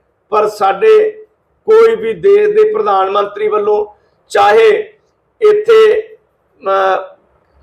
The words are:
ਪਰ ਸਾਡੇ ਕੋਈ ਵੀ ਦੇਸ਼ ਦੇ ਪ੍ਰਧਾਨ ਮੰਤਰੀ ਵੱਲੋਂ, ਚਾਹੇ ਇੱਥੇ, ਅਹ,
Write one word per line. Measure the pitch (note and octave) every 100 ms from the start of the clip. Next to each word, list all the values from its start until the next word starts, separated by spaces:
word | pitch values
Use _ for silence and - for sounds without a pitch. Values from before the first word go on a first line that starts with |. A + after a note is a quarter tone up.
| _ _ -
ਪਰ | G#3+ G#3
ਸਾਡੇ | - G3 F#3 A3 G#3+ G#3+ - - _ _ _ -
ਕੋਈ | A3 A3+ A3+
ਵੀ | A3+
ਦੇਸ਼ | F#3 G3 G3+ G#3
ਦੇ | G#3 G#3+
ਪ੍ਰਧਾਨ | G#3+ G#3 G3 F#3+
ਮੰਤਰੀ | G3+ G3+ G3+ G#3+
ਵੱਲੋਂ, | G#3 G#3 - - _ _ _ _
ਚਾਹੇ | G#3 G3+ A3 A3 F3+ - _ _ _ _ -
ਇੱਥੇ, | G#4+ G#4 G#4+ A3 A4 - - - _ _ _ _ G3
ਅਹ, | G3 F#3+ F#3 - _ _ _ _ _